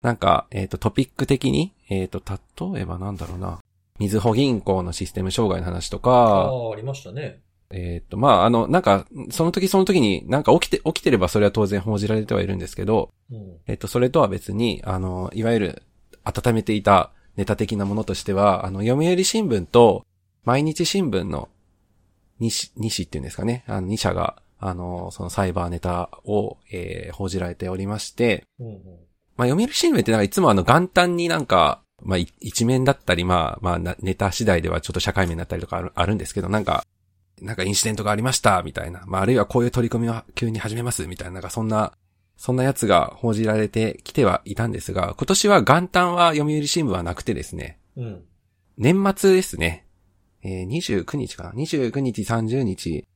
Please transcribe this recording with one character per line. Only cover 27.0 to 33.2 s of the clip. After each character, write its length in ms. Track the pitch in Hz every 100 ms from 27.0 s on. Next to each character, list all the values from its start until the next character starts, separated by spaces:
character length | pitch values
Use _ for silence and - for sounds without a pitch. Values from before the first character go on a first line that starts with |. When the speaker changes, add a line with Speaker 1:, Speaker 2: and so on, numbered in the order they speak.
| 82
Speaker 1:
ー、 40 | -
報 140 | 95
じ 100 | 95
ら 80 | 90
れ 80 | 87
て 140 | 92
お 60 | 92
り 120 | 98
ま 100 | 107
し 140 | -
て、 340 | - 120 98 _ _
Speaker 2:
う 40 |
ん 40 | 117
う 20 |
ん。 80 | 101 92 85 _ _ _ -
Speaker 1:
ま 80 | 123
あ、 20 |
読 120 | 156
売 120 | 247
新 200 | - 349
聞 60 | 262
っ 40 |
て 80 | 113
な 60 | 113
ん 20 |
か 40 |
い 60 | 101
つ 100 | -
も 100 | 165
あ 40 |
の、 100 | 101
元 240 | 85 139 180
旦 300 | - 175 175
に 100 | 175
な 120 | 165
ん 60 | 135
か、 360 | 90 76 - _ _
ま 140 | 104 95
あ、 20 |
い-、 100 | 85 _
一 240 | - -
面 220 | 117 127 131
だ 80 |
っ 60 | 139
た 120 | -
り、 100 | 87